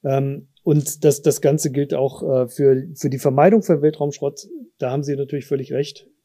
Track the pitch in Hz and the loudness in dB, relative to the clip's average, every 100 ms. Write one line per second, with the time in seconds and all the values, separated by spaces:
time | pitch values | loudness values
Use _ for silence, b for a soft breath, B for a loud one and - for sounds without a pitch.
0 | 139 135 139 139 - _ - 151 143 - | -2 -2 -2 -6 -16 _ 0 0 0 0
1 | - - 160 131 147 151 151 131 143 131 | 2 2 0 0 0 0 -2 -4 -4 -2
2 | 131 - - 131 123 - 139 131 143 156 | -4 -4 -2 -2 -2 2 4 4 0 -6
3 | 143 131 147 135 165 220 - 156 151 151 | -6 0 0 4 6 4 2 2 2 0
4 | 147 143 143 143 202 339 240 _ 127 135 | -6 -4 -8 -8 -18 -18 -18 _ -6 -4
5 | 143 139 139 143 - 131 - 131 147 - | -4 -6 -6 -8 -4 -6 -4 -6 -6 -10
6 | _ _ | _ _